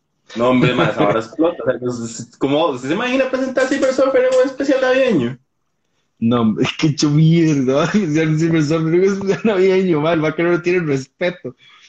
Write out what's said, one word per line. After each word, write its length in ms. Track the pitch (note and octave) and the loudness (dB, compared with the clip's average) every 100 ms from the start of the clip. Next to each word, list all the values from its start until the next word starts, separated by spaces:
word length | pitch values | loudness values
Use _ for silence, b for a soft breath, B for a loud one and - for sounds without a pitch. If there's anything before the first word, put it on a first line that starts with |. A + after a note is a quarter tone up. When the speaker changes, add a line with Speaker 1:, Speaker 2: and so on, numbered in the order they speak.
| _ _ _ A2 | _ _ _ -4
Speaker 1:
No, 120 | B2 | 0
hombre, 240 | B2+ B2 | 2 2
ma, 120 | - - | 2 -2
esa 180 | A2 G#2 | 0 0
hora 120 | A2+ | -2
explota, 380 | - - E3 F3 | -4 -2 -2 -2
o 40 | C3 | -4
sea, 400 | B2 B2 A#2 A#2 | -4 -6 -8 -10
es, 140 | A2+ | -12
es 180 | A#2 _ | -16 _
como, 300 | C#3 D3 E3 | -2 0 -2
¿usted 200 | B2+ C3 | -4 -6
se 60 | F#3 | -4
imagina 340 | B3 C4 C4 | -2 -2 -2
presentar 380 | C4 C4 C4+ C4 | -2 -4 -2 -2
Silver 260 | C4+ C4 | 0 0
Surfer 280 | C#4 C4+ C4 B3+ | 0 0 2 2
en 80 | B3+ | 2
un 60 | C4+ | 0
especial 300 | - C#4 C4 | -2 -2 0
navideño? 560 | B3+ C4 B3+ F3+ A#2+ C3+ _ _ _ _ _ _ _ _ | 2 2 2 0 -2 -6 _ _ _ _ _ _ _ _
Speaker 2:
No, 220 | A#2 A#2+ | 0 2
hombre, 240 | A2+ G2+ C3 | 2 0 -2
<laughs> 80 | - | 0
qué 80 | D#3+ | -2
hecho 220 | C3 D3+ | 0 2
mierda, 640 | D3 D#3+ E3 D#3+ C#3+ B2+ | 4 4 4 2 2 0
<laughs> 20 | C#3 | 0
va 80 | |
a 80 | E3+ | 0
ser 480 | G#3+ F3+ D3+ D#3+ D#3 | 0 0 0 0 0
Silver 240 | E3 E3 | 0 0
Surfer 300 | D3 D#3+ D#3+ | 0 0 0
en 60 | F3 | 2
un 120 | G3 | 2
especial 280 | G3 G3 F#3+ | 0 -2 -2
navideño, 560 | A3+ G3 F#3+ F#3+ F#3 D#3 | 0 2 2 2 2 0
ma, 140 | D#3 | 2
el 100 | E3+ | 0
va 60 | D#3 | 0
a 60 | D3+ | -2
querer 160 | E3+ | 0
no 80 | E3+ | 0
tiene 180 | E3+ F#3 D#3+ | 0 -2 -2
respeto. 680 | C3+ C3 _ F3 F3 B2+ - B B | -4 -6 _ -6 -6 -12 -16 B B